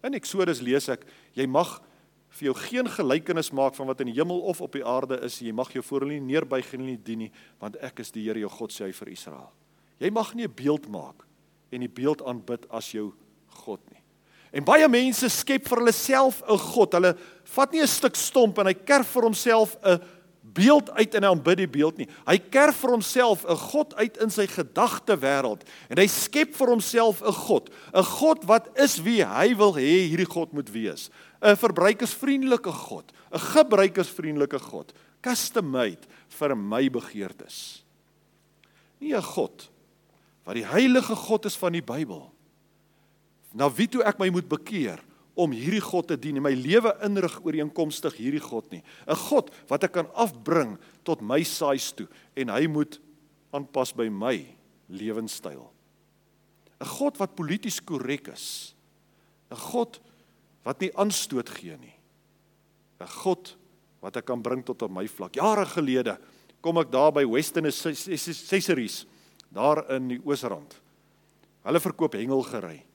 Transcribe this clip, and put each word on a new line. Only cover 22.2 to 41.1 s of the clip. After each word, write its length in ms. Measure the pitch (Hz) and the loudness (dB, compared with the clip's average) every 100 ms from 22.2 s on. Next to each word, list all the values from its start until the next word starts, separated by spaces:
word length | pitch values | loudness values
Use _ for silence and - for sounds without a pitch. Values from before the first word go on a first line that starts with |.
| - | 2
Hy 120 | 185 | 2
kerf 380 | - 269 294 - | 4 6 6 4
vir 140 | 262 | 2
homself 540 | 240 196 254 247 208 | 2 2 4 4 4
'n 120 | - 170 | 0 -2
god 380 | - 285 302 | 0 -2 -2
uit 220 | - 226 - | -2 -4 0
in 120 | 220 | -2
sy 160 | 214 190 | 0 -2
gedagtewêreld 1160 | - - - 220 180 - 190 135 139 127 104 - - - | -2 -4 0 0 0 0 2 2 2 0 -4 -10 -20 -4
en 80 | 127 | 2
hy 100 | 202 | 4
skep 480 | - - 294 311 | 2 -2 0 0
vir 140 | - 262 | 2 4
homself 540 | 233 - 233 226 185 | 4 2 4 4 2
'n 100 | 214 | -2
god, 380 | 170 - 165 - - - | -2 2 0 0 -20 -2
'n 80 | 180 | 2
god 420 | 180 - 302 311 | 2 4 4 4
wat 240 | 180 226 - - | 4 4 4 2
is 200 | 277 - | 2 4
wie 240 | 165 233 | 0 2
hy 300 | 131 107 196 | 2 4 2
wil 180 | 226 208 | 6 4
hê 340 | 156 135 175 180 | 4 4 4 4
hierdie 200 | 165 175 | 0 0
god 240 | 170 160 | -2 -6
moet 160 | 143 127 | -6 -8
wees. 420 | 104 107 76 - - - _ | -6 -6 -6 -14 -18 -20 _
'n 160 | 208 202 | 6 6
Verbruikersvriendelike 1160 | 233 170 185 214 240 - 269 277 262 240 190 | 4 4 2 2 -4 -4 -2 0 2 0 -2
god, 400 | 160 - 160 - _ _ | -10 -10 -14 -16 _ _
'n 60 | 165 | -2
gebruikersvriendelike 1200 | - 311 302 214 196 190 175 - 156 151 143 139 | 2 4 6 8 6 4 -4 -4 -6 0 0 -2
god, 340 | - 87 76 - _ _ | -8 -14 -14 -20 _ _
custom-made 840 | - 240 - 240 170 131 113 82 - - _ | -4 -2 0 -2 -2 0 -2 -4 -18 -20 _
vir 280 | - 147 123 | -4 -2 -2
my 320 | 101 110 135 | -2 0 0
begeertes. 920 | 123 - 104 95 - - - - - _ _ _ _ _ _ _ _ _ _ _ _ | 0 -8 -10 -10 -12 -18 -16 -16 -18 _ _ _ _ _ _ _ _ _ _ _ _
Nie 140 | 294 | -4
'n 80 | 254 | -2
god 500 | 175 - 110 - - _ _ _ _ _ _ _ - | -2 -4 -4 -6 -20 _ _ _ _ _ _ _ -10
wat 120 | 107 | -8
die 80 | 101 | 0
heilige 500 | 156 262 254 - | 2 6 4 2